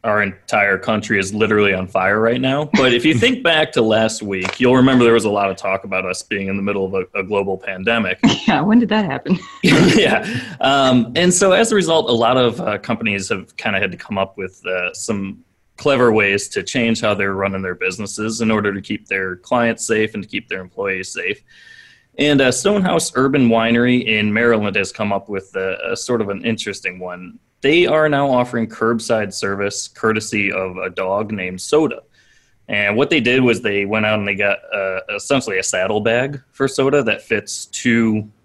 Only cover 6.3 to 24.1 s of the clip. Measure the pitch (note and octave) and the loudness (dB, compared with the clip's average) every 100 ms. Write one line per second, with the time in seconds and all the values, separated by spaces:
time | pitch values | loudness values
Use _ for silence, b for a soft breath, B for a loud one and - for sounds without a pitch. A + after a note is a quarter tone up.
6.3 | G2+ F#2+ G2 G2 G2+ F#2+ F#2+ F2+ G2+ F#2 | -6 -4 -4 -2 -2 -2 -4 -4 -6 -2
7.3 | G2+ G2 F#2 - F#2+ G2 A#2 F#2+ F#2 - | -2 -2 -6 -8 -6 -2 0 -2 0 2
8.3 | - - D3+ F3 A#3 A3+ G#3+ F#3+ C3+ - | 2 0 0 4 2 4 0 -2 -6 -2
9.3 | F#3 - - F3+ - F3+ - F#3 - B | -4 -4 -2 2 4 6 4 2 0 B
10.3 | A#3+ B B C3 C#3 C3 B2+ A#2 D#3 F3+ | -8 B B 2 4 4 2 2 2 2
11.3 | F3+ G3 F3+ A3+ G#3 E3 D#3+ - A#2 A#2 | 4 4 4 4 2 2 2 2 2 4
12.3 | B2+ B2 A2 F#2+ G2+ - A2 A2 G2 F#2 | 4 2 0 -6 -6 -4 -4 -2 -4 -4
13.3 | G2 - - A2 G2 G2 F2+ - G2 F#2+ | -6 -8 -8 -4 -2 -4 -6 -8 -4 -4
14.3 | - F#2 - F2+ F#2 F2+ - - G2+ G2 | -6 -12 -10 -6 -4 -4 -8 -6 -6 -6
15.3 | - _ _ _ - D3 C3 A#2+ A2 G2+ | -12 _ _ _ -4 0 4 4 4 2
16.3 | G2+ - G2+ F#2 C3+ A#2 A2 A2 G2+ G2 | 0 -2 -8 -4 -2 0 0 0 0 -2
17.3 | G2 G2 F#2+ F#2 F2 F#2+ F#2 G2+ - A2 | -2 -4 -4 -6 -4 -6 -6 -10 -6 -6
18.3 | A2+ A2+ A2 G#2 G2 G2 G#2+ _ G2 F#2+ | -2 0 0 0 -4 -8 -10 _ -6 -4
19.3 | F2+ - B2 A#2 A2 - A2 A2 G#2+ - | -8 -2 0 0 -2 -2 0 0 -4 -8
20.3 | F#2+ - F#2+ F2+ - G2 F#2+ F#2+ - F#2 | -10 -8 -12 -10 -6 -4 -4 -8 -8 -6
21.3 | G#2 _ b b b b b b - D3 | -6 _ b b b b b b -2 2
22.3 | C#3 C3 B2 G3 G#3 F3+ E3+ - B2 C3+ | 4 2 2 0 2 2 0 0 0 2
23.3 | C#3+ A#2+ A2+ A2+ A#2 A#2+ B2 A2 | 4 4 4 4 2 4 2 2